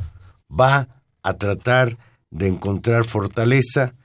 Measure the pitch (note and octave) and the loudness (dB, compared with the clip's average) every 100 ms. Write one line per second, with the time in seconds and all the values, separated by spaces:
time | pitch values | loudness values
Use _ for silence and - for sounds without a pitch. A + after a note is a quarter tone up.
0 | - - - _ - D3+ C3 C#3 C3 _ | -6 -16 -20 _ -6 2 4 2 -2 _
1 | _ _ F#2+ F#2+ G2+ G2 A#2+ B2+ B2 A2+ | _ _ -6 -4 -4 -4 2 2 2 -2
2 | _ _ _ D#2 F#2+ F#2 G2 F#2+ A#2 A#2 | _ _ _ -4 -2 -2 -2 -2 0 0
3 | A2+ G#2+ G2 - A#2 C3+ B2+ D3 B2+ - | 0 -2 -4 -2 0 2 2 0 -2 -6